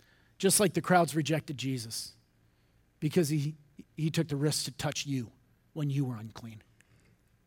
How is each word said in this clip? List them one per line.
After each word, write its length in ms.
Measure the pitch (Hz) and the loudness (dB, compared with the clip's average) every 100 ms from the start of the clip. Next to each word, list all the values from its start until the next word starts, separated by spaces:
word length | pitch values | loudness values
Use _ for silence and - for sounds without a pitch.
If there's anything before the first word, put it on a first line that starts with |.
| _ _ _ - | _ _ _ 0
just 240 | 190 - | 4 6
like 140 | 202 170 | 4 2
the 60 | |
crowds 320 | - 180 165 | 4 6 6
rejected 440 | 151 147 156 - 127 | 2 0 -2 -4 -6
Jesus, 560 | 131 127 113 - - - _ _ _ _ _ _ _ - | -4 -4 -6 -10 -10 -16 _ _ _ _ _ _ _ -6
because 260 | 151 180 147 | 0 2 2
he, 300 | 156 143 - - - - - | 0 -2 -6 -16 -20 -16 -4
he 120 | 160 | -2
took 200 | 165 160 | 0 -2
the 80 | 143 | 0
risk 260 | 151 - | 0 0
to 80 | - | -4
touch 340 | - 151 - 143 | -6 -6 -4 -4
you 240 | 131 110 - _ _ _ | -4 -4 -12 _ _ _
when 160 | 156 143 | -6 -2
you 160 | 139 131 | 0 -2
were 100 | 117 | -4
unclean. 480 | 110 - 113 110 - _ _ _ _ _ _ _ | -10 -14 -16 -18 -20 _ _ _ _ _ _ _